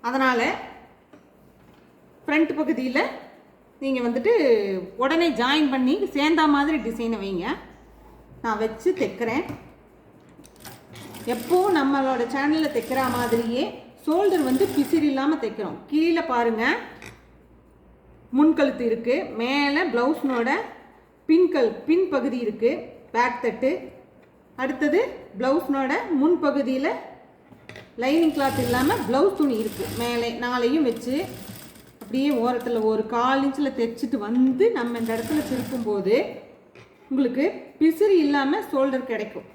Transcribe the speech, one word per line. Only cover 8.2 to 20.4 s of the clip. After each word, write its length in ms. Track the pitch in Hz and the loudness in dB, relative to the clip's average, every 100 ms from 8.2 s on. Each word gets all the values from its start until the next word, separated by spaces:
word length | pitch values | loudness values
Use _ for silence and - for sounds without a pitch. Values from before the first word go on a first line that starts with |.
| - - | -20 -10
நான் 180 | 233 214 | -6 -2
வச்சு 280 | 220 220 359 - | -2 -2 -2 0
தைக்கிறேன். 420 | 233 - 233 233 359 - - - - _ - - - - - - - - - - - - - | -2 -2 -4 -2 -4 -10 -16 -20 -20 _ -20 -20 -20 -20 -20 -20 -20 -20 -20 -20 -18 -14 -8
எப்பவும் 440 | 240 - 359 392 339 | -8 0 2 4 2
நம்மளோட 420 | 269 285 262 254 240 277 | 2 2 0 0 -2 -2
சேனல்ல 340 | 294 311 302 233 | 0 2 0 -2
தைக்கிற 260 | - 262 254 233 | -2 -2 0 -2
மாதிரியே 480 | 240 233 226 240 381 - - - - | 0 0 0 -2 -4 -6 -18 -10 -2
ஷோல்டர் 420 | 330 403 349 262 | 2 4 2 2
வந்து 180 | 262 392 - | 2 2 2
பிசிறு 300 | 269 330 294 | 2 2 2
இல்லாம 280 | 269 277 311 | 2 0 0
தைக்கிறோம். 340 | 220 - 190 - - | -2 -6 -8 -8 -4
கீழே 320 | 294 330 339 330 | 0 2 2 0
பாருங்க, 320 | 247 233 220 240 427 - - - - - - _ - _ _ - - - - - 247 | 0 0 2 0 0 -4 -16 -20 -20 -20 -20 _ -20 _ _ -20 -20 -20 -20 -6 2
முன்கழுத்து 460 | 302 311 277 226 233 | 2 4 2 0 -2
இருக்கு, 260 | 226 233 277 381 220 | -2 0 -2 -2 -6
மேல 420 | 240 285 285 285 359 | -2 0 0 0 0
பிளவுஸ்னோட 560 | 233 254 311 277 247 | 0 0 0 -2 0